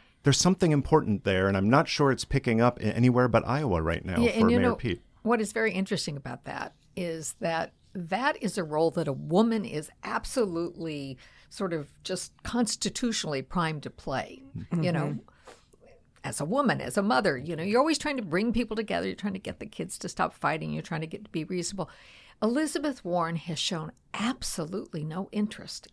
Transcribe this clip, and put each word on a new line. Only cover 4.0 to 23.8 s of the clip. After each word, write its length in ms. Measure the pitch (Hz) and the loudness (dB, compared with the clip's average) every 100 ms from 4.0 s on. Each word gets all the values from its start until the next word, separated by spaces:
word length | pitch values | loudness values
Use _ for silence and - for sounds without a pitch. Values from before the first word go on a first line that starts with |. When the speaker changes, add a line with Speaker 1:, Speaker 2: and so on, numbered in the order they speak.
Speaker 1:
now 160 | 90 90 | 0 2
Speaker 2:
Yeah, 120 | 233 | 2
Speaker 1:
for 60 | 226 | 6
Speaker 2:
and 100 | 220 | 6
you 60 | 247 | 6
Speaker 1:
Mayor 100 | 247 | 4
Speaker 2:
know, 40 | - | 0
Speaker 1:
Pete. 260 | - - - _ | -2 -4 -8 _
Speaker 2:
what 160 | 220 233 | 0 0
is 140 | 214 | 0
very 180 | 220 220 | 0 0
interesting 460 | 185 196 190 - 143 | 0 -2 -2 -4 -8
about 260 | 135 - | -10 -10
that 300 | - - - - _ - | -8 -8 -8 -12 _ -8
is 380 | 175 165 147 - | -6 -6 -8 -6
that 320 | 180 165 - - _ | -2 -2 -4 -10 _
that 420 | 196 165 190 277 - | -12 -4 -2 0 0
is 140 | 214 208 | -2 -2
a 60 | 156 | -2
role 260 | 151 165 | 2 2
that 160 | 175 143 | 2 -2
a 60 | |
woman 500 | 135 147 175 226 220 | -4 2 4 4 2
is 260 | 180 151 - - | -2 -6 -8 -10
absolutely 1120 | - 233 - 262 202 170 170 - 165 147 135 131 - - - | -6 -4 -2 0 0 0 -4 -6 -6 -6 -8 -12 -16 -20 -16
sort 240 | - 190 | -6 -4
of 140 | 160 143 - | -4 -6 -12
just 300 | - 180 - - | -8 -6 -8 -12
constitutionally 1000 | - 240 240 - - - 240 214 156 139 | -4 0 0 0 -4 -2 -2 -2 -2 -4
primed 420 | 131 185 160 151 | -2 0 0 -2
to 60 | - | -8
play, 540 | - 160 131 - - - - 107 170 | -10 -4 -4 -4 -10 -14 -12 -4 0
you 100 | 175 | 2
know, 140 | 165 147 | 0 -2
Speaker 3:
Mm-hmm. 140 | 180 - _ - - _ - - - _ _ | -4 -10 _ -20 -20 _ -20 -20 -20 _ _
Speaker 2:
as 180 | 131 - | -8 -6
a 40 | 147 | 0
woman, 360 | 262 254 143 | 2 2 2
as 160 | 139 208 | 0 0
a 40 | |
mother, 340 | 202 254 196 127 | 2 2 2 0
you 180 | 151 160 | -4 -4
know, 80 | |
you're 160 | 190 233 | 2 4
always 180 | 311 302 | 4 2
trying 180 | 302 269 | 0 -4
to 60 | |
bring 280 | 190 175 233 | -2 0 2
people 240 | 220 226 220 | 0 -2 -4
together. 300 | 208 - - | -2 -2 -2
You're 80 | - | -4
trying 180 | 208 | -6
to 60 | 190 | -6
get 200 | - - | -8 -10
the 60 | 214 | -10
kids 320 | - 165 - | -10 -10 -8
to 100 | 175 | -6
stop 240 | - 165 | -2 -2
fighting. 400 | - 147 156 156 | -2 -4 -2 -4
You're 80 | 151 | -6
trying 200 | - 156 | -6 -6
to 60 | 160 | -6
get 160 | - | -10
to 60 | 214 | -8
be 120 | 160 | -6
reasonable. 460 | 151 180 170 196 156 - - - - - | -4 -4 -4 -6 -8 -12 -20 -20 -20 -2
Elizabeth 640 | 214 254 311 311 294 262 175 | 0 2 0 0 -2 -4 -2
Warren 300 | 175 165 170 | 0 0 -2
has 220 | 175 151 | -4 -4
shown 320 | - 165 | -2 -4